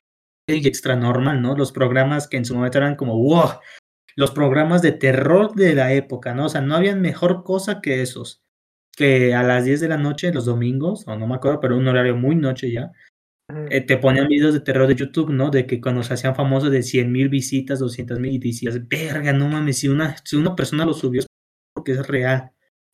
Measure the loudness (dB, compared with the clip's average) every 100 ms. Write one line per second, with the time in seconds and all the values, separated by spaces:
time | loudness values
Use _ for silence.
0 | 0 _ _ _ -4 0 0 0 0 0
1 | 2 2 2 0 0 0 -2 0 0 2
2 | 2 0 -4 -6 -4 -2 0 2 0 0
3 | -2 0 4 4 2 -2 -14 -20 _ _
4 | _ -2 0 2 2 2 2 4 4 2
5 | 2 2 4 4 4 4 4 4 2 0
6 | -2 -8 -8 -4 -4 -2 0 2 2 0
7 | -2 0 0 0 -2 -4 -4 -6 -2 -2
8 | -2 -8 -14 -18 _ _ _ _ _ 0
9 | 4 4 4 4 2 2 2 0 0 -2
10 | -2 -2 -2 -2 -2 0 0 -2 -2 -4
11 | -8 -8 -4 -2 -2 0 0 0 2 2
12 | 2 0 0 2 0 -2 -4 -6 -8 -14
13 | _ _ _ _ -16 -12 -4 -4 0 2
14 | 4 2 2 4 4 2 0 2 2 2
15 | 0 -2 -2 0 0 0 0 -4 -2 -4
16 | -4 -4 -2 -2 0 0 2 0 0 0
17 | 0 2 0 0 -2 -4 -4 -4 -4 -6
18 | -8 -6 -4 -4 -4 -6 -6 -6 -6 -8
19 | -6 -4 0 0 0 0 -2 -2 0 0
20 | -2 -6 -4 -2 0 -2 -4 -2 -2 -2
21 | -2 -2 -4 _ _ _ _ -10 -6 -4
22 | -2 -2 0 -2 -4 _ _ _ _